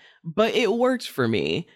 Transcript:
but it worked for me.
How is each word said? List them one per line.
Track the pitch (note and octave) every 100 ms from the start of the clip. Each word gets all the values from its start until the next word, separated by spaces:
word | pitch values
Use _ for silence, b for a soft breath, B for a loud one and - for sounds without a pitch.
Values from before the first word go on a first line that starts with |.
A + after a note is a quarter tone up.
| b b
but | E3 F3+ A3+
it | A#3+ A3
worked | A#3 B3 B3+ -
for | - A#2
me. | G#2+ C#2+ E2+ -